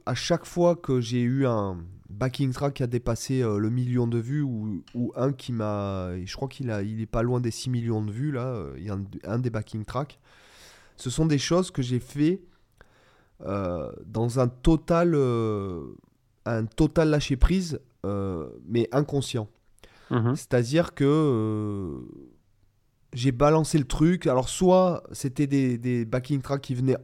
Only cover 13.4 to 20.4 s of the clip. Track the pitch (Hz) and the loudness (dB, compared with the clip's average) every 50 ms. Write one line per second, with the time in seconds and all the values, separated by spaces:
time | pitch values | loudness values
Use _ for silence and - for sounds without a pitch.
13.4 | 67 76 101 101 95 87 87 82 69 53 - - - 95 110 113 117 120 117 131 | -6 -4 -4 -2 -2 -4 -4 -4 -6 -8 -10 -14 -14 -8 -2 -2 -2 0 2 2
14.4 | 127 123 - - - 165 160 156 - - 170 165 175 175 160 143 135 123 120 117 | 2 0 0 2 4 6 6 4 4 2 2 4 4 4 4 4 2 2 2 0
15.4 | 113 110 107 101 98 95 90 82 69 55 - - _ _ _ _ _ _ _ _ | 0 0 -2 -2 -4 -6 -6 -8 -10 -12 -14 -18 _ _ _ _ _ _ _ _
16.4 | - 123 117 110 110 113 - - 160 147 - 170 160 156 151 147 - - 139 127 | -6 -4 -2 -2 -4 -2 2 2 2 4 4 4 4 4 4 2 2 0 0 2
17.4 | - - 180 190 180 160 139 - - _ _ _ - 98 101 101 98 95 90 80 | 4 4 4 2 0 -2 -6 -10 -10 _ _ _ -6 -4 -4 -2 -2 -4 -4 -4
18.4 | 71 60 55 60 62 82 113 117 113 - - 143 147 - 143 139 127 - - 117 | -6 -8 -12 -16 -8 -2 0 0 2 2 2 0 0 2 0 -2 -2 -2 -4 -6
19.4 | 107 - _ _ _ _ _ _ - - _ - - - 131 120 110 120 139 147 | -6 -6 _ _ _ _ _ _ -20 -20 _ -16 -6 -2 0 2 2 2 0 -2